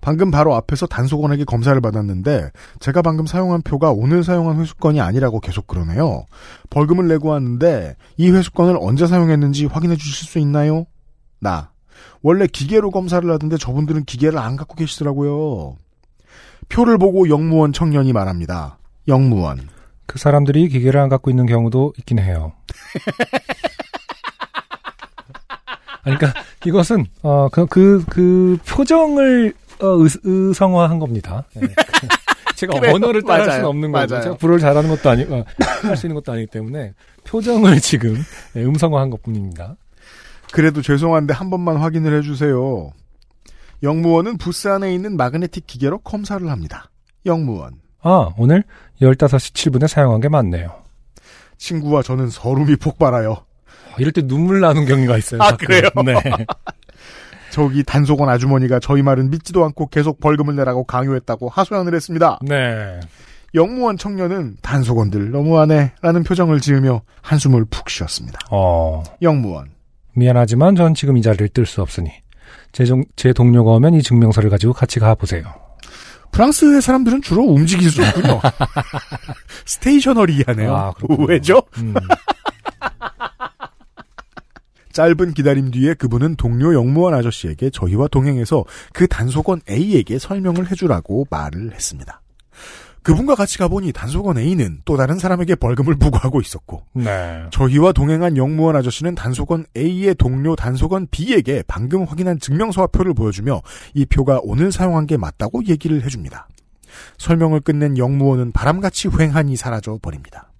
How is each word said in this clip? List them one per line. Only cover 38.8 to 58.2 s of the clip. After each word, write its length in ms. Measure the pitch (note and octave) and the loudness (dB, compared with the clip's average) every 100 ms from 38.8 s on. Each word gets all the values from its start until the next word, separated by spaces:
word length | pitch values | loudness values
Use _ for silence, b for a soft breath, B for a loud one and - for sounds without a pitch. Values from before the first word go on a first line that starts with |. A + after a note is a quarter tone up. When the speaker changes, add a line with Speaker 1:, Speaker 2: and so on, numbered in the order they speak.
| E3 D3 C3+ | 0 0 -2
Speaker 2:
것뿐입니다. 640 | A2+ - A2 G2 E2 F2 D#3+ _ b b b b b b | -6 -8 -8 -8 -12 -16 -18 _ b b b b b b
Speaker 1:
그래도 280 | - D#3+ D3 | 0 2 0
죄송한데 520 | C3+ C#3+ E3 D#3+ D3 | 0 0 2 0 0
한 160 | C#3 F#3+ | -4 -4
번만 260 | F3+ F3 D#3+ | -4 -2 -2
확인을 400 | D#3+ D#3+ D#3 D3+ | -2 -2 0 -2
해주세요. 760 | D3 C#3 D3 B2+ C3 A#2+ D2+ - _ _ _ _ - b b b | -2 -4 -2 -2 -2 -6 -8 -16 _ _ _ _ -20 b b b
영무원은 540 | C#3 D#3+ E3+ E3 F#3+ A#3 | -4 0 4 4 2 -4
부스 300 | F3 E3+ G3+ | -6 -6 -2
안에 240 | G3 G3 | -2 -2
있는 220 | F3+ G3+ F#3+ | -4 -4 -4
마그네틱 500 | B2 D3+ F3 - - | -2 -2 -6 -8 -14
기계로 320 | B2 C3+ F#3+ | -6 -4 -4
검사를 480 | - G#3 G3+ G3+ F3 | -8 -10 -8 -8 -6
합니다. 400 | B2+ D#2 - - _ _ _ F#3+ | -6 -8 -14 -20 _ _ _ -2
영무원. 480 | E3 D3 G2+ C2 C2 _ _ | -2 -2 -6 -10 -18 _ _
Speaker 2:
아, 280 | E3+ F#3 F#2 F#2 | 2 4 2 2
오늘 260 | A#2+ E3+ G#3 b b _ | 4 4 2 b b _
열다섯 380 | C3 C3 D3 C3 | 4 6 4 2
시 120 | - | -2
칠 160 | - - | -4 0
분에 140 | B2+ D#3 | 2 0
사용한 340 | - C#3 A2 | 2 2 2
게 80 | C3+ | 2
맞네요. 440 | D3+ G#2+ F2 E2+ - - _ _ - b b b b | 0 0 -2 -6 -14 -20 _ _ -20 b b b b
Speaker 1:
친구와 440 | - E3+ D3 D3 | -8 -6 0 0
저는 280 | B2+ C3 B2+ | 0 -2 -4
서름이 460 | - A#2+ C3+ D3 D3 | -4 -2 0 2 0
폭발하여. 560 | D#3 - D3 B2 A2 | -2 0 0 0 -2
Speaker 2:
아, 600 | A2 _ _ _ - - - | -6 _ _ _ -20 -20 -4
이럴 140 | C#3 | -2
때 100 | D#3+ | 0
눈물 380 | C#3 C3+ E3+ G3 | -2 0 2 4
나는 260 | F3+ D3+ C#3+ | 4 2 2
경우가 300 | C3+ B2+ A2+ | 2 2 0
있어요. 240 | - A#2 | -2 2
Speaker 1:
아, 80 | G#3 | 2
Speaker 2:
가끔. 160 | A#2 - | 2 2
Speaker 1:
그래요? 220 | F#3 G3 - | 4 4 2
Speaker 2:
네. 100 | B2+ - C#3+ B2+ A2+ | 2 2 0 -4 -6
Speaker 1:
<laughs> 320 | - - - _ B B B B B B | -10 -12 -18 _ B B B B B B
저기 320 | - D3 C3+ | -2 0 0
단속원 460 | C#3 C#3 C#3+ D3 | 0 0 2 2